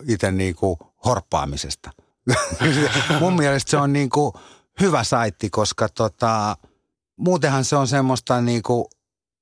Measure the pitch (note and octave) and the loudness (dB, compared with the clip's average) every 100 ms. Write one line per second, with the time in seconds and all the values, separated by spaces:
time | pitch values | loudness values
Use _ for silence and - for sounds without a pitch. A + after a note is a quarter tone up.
0 | D3 G2+ G2 F#2+ F#2+ E2+ F#2+ E2 - _ | -2 -2 0 0 -2 -2 -2 -4 -10 _
1 | B2 G#2+ - D#2 C#2+ C3+ D2+ - - - | -2 -2 -2 -4 -4 -6 -8 -12 -16 -20
2 | _ _ A#2+ A#2+ - - D#3 C#3 D3 C#3+ | _ _ -2 -2 -2 -2 0 2 0 0
3 | C3 D3+ F3 F3+ C#3+ C#3 - D3 C#3+ C#3+ | -2 0 2 2 2 0 0 0 2 2
4 | C3+ D3 C#3+ - - - _ - F#3+ C#3+ | 0 0 0 -4 -18 -20 _ 0 2 2
5 | A2 B2 A2+ - G#2 - G#2 - A2 - | 2 2 0 -2 -4 0 -2 0 -2 0
6 | A2 - A2+ A2 G#2 G2+ _ _ _ _ | -4 0 0 0 -2 -6 _ _ _ _
7 | _ - F3+ F3+ C#3+ C3+ B2 C#3+ C3 C#3 | _ -4 0 2 2 0 0 0 2 2
8 | C3 B2+ - B2 A#2+ A#2+ A2 A#2+ - _ | 2 0 0 0 0 0 0 -2 -4 _
9 | _ _ _ _ | _ _ _ _